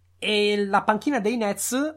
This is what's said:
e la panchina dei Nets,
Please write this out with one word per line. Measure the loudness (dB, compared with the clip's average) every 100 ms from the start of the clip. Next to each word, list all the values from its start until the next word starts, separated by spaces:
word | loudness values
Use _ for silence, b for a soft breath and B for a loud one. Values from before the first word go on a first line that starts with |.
| _ _
e | -2 0 2 0 2
la | 2
panchina | 2 0 0 0
dei | 0 0
Nets, | -2 -2 -2 -2 -2